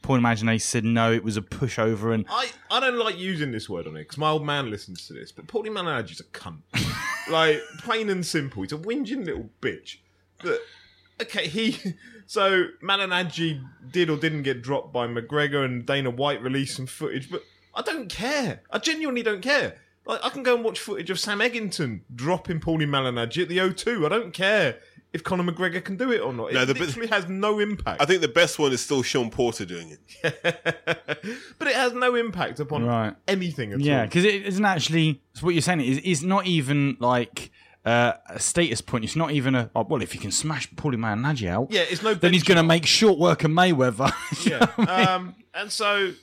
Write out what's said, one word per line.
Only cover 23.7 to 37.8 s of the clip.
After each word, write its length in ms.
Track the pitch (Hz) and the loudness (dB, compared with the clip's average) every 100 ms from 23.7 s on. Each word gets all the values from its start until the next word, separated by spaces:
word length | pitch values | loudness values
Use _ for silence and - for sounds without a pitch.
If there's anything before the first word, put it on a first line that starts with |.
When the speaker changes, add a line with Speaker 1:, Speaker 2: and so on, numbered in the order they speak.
Speaker 2:
two. 340 | 185 - 240 151 | 0 -2 0 2
I 20 | |
don't 240 | 214 214 | 0 -2
care 460 | 160 190 208 151 - - - _ | -2 2 4 2 -2 -14 -20 _
if 120 | 165 | -10
Conor 260 | - 185 175 | -4 0 0
McGregor 320 | 170 185 175 | 0 -2 -2
can 140 | 175 190 | -6 -4
do 160 | 262 | 0
it 60 | 233 | 0
or 120 | 120 | 0
not. 180 | 123 113 | -4 -2
It 40 | |
Speaker 3:
No, 100 | 131 127 | 2 2
the 80 | |
bit 80 | 139 | 2
Speaker 2:
literally 260 | 170 139 226 | -2 -4 -2
has 180 | 208 175 | -2 -2
no 320 | 190 208 214 | -2 0 2
impact. 440 | 208 208 - - | 0 -2 -4 0
Speaker 3:
I 20 | |
think 160 | 143 185 | 4 4
the 80 | 151 | 4
best 300 | 165 170 - | 4 4 4
one 120 | 143 | 2
is 100 | 123 | 2
still 200 | - 139 | 0 0
Sean 280 | 123 139 117 | 2 0 -2
Porter 340 | - 120 - | 0 0 0
doing 260 | 92 87 82 | -8 -8 -12
it. 100 | 76 _ - | -18 _ -6
Speaker 2:
<laughs> 1300 | 165 - 175 170 - - - 165 - 147 196 247 - - | -6 -2 -4 -2 -4 -4 -4 -6 -4 -8 -8 -12 -14 -6
But 100 | 302 | -2
it 60 | |
has 180 | 233 247 | 2 0
no 200 | 240 247 | 2 2
impact 460 | 240 233 185 127 123 | 2 -2 -2 -4 -4
upon 240 | 143 151 | -4 0
Speaker 1:
Right. 300 | 117 117 107 - - | 2 2 0 -4 -2
Speaker 2:
anything 460 | 190 180 143 113 | 0 -2 -4 -4
at 80 | 127 | 0
Speaker 1:
Yeah, 220 | 143 139 | 4 4
Speaker 2:
all. 60 | 107 | 2
Speaker 1:
'cause 160 | 175 | 4
it 180 | 202 202 | 4 2
isn't 200 | 202 190 | -2 2
actually, 580 | 208 175 - 165 156 139 _ | 2 2 2 2 2 0 _
it's 100 | - | -4
what 120 | 170 | 2
you're 80 | 170 | 2
saying 180 | 170 175 | 2 2
is, 200 | 127 135 | 2 0
it's 180 | 185 156 | 2 0
not 240 | 175 196 185 | 2 2 4
even, 500 | 165 131 143 139 123 | 2 2 2 2 2
like, 500 | 120 123 117 - - _ _ _ | 2 2 0 -8 -14 _ _ _